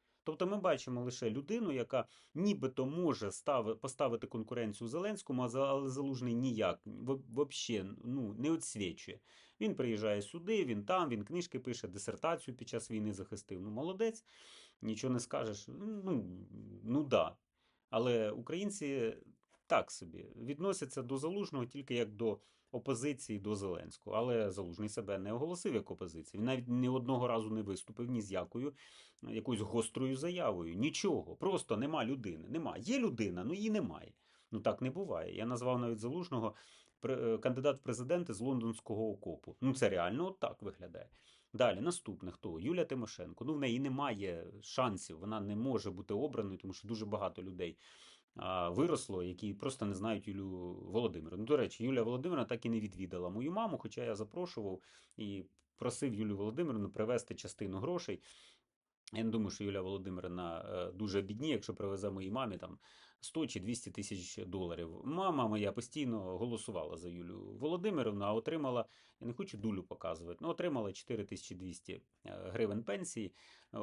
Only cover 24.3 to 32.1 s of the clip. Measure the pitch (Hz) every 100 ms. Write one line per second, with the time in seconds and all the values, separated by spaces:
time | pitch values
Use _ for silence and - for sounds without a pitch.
24.3 | 120 104 98 90 85 104 - 101 98 95
25.3 | 120 156 175 214 123 - 87 92 82 78
26.3 | 98 117 131 123 123 123 131 120 131 123
27.3 | 113 110 110 101 95 - 107 120 120 101
28.3 | 95 - 117 139 143 - - - - 120
29.3 | 110 113 113 104 117 110 - 131 131 165
30.3 | 180 143 92 82 87 139 - 202 131 82
31.3 | 80 - 180 - 107 139 156 117